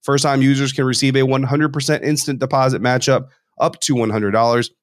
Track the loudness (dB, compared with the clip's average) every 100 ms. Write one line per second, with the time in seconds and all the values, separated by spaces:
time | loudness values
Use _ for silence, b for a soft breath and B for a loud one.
0 | 0 0 2 2 2 2 -2 -2 -2 0
1 | 0 2 2 0 0 -2 -2 -2 -2 -2
2 | -2 -4 -4 -4 -2 2 2 0 0 0
3 | 2 0 -2 b b _ -2 -2 -4 0
4 | 0 0 0 2 2 2 -2 _